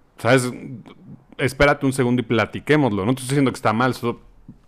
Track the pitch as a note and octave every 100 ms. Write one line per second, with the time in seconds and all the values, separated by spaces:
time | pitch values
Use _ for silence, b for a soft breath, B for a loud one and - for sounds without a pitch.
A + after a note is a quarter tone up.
0 | _ - A2+ C3 B2 - - A#2+ - -
1 | - C#3 _ - C3+ C3+ C#3+ C#3+ C#3 C3
2 | B2 B2 A#2 A2+ G2+ G2+ - D3+ C3 G#2
3 | G2 C3 B2+ C#3+ C3+ G#2+ A#2 G#2+ B2+ A#2+
4 | A#2 - - - - -